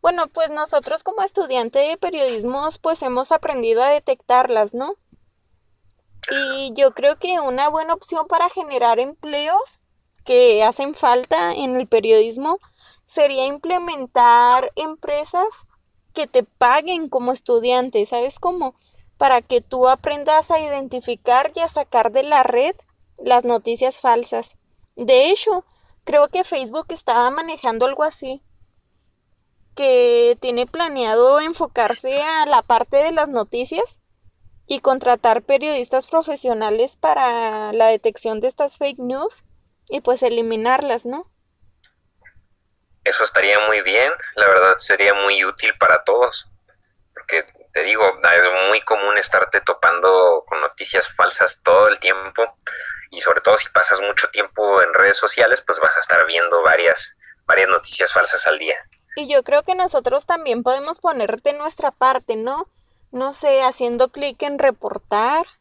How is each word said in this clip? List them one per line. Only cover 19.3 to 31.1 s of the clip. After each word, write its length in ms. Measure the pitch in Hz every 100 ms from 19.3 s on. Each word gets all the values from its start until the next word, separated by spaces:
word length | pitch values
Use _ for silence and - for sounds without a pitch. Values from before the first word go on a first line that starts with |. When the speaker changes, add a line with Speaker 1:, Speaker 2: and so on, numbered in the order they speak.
| 247
Speaker 1:
que 180 | 240 247
tú 260 | - 254 254
aprendas 640 | 262 - 294 285 311 320
a 100 | 330
identificar 880 | 302 285 269 254 240 240 - 247 302
y 60 | -
a 80 | 330
sacar 440 | - 277 247 226
de 120 | 226
la 180 | 285 294
red 320 | 247 240 285 392 _ _ _ _
las 280 | - 247
noticias 560 | 247 233 226 233 262 254
falsas. 580 | 262 233 240 233 233 - _ _ _ -
De 340 | 233 254 285
hecho, 340 | 403 - 370 - _ _ _
creo 240 | - 294 294
que 160 | 359
Facebook 420 | 359 311 247 247 320
estaba 400 | 330 - 233 240
manejando 560 | 285 330 311 262 226 254
algo 180 | 277
así, 380 | 302 - 269 269 _ _ _ _ _ _ _ _ _ _ _ _ _
que 640 | - 277 254 240 240 240 240
tiene 260 | 254 240 247
planeado 720 | 320 339 277 233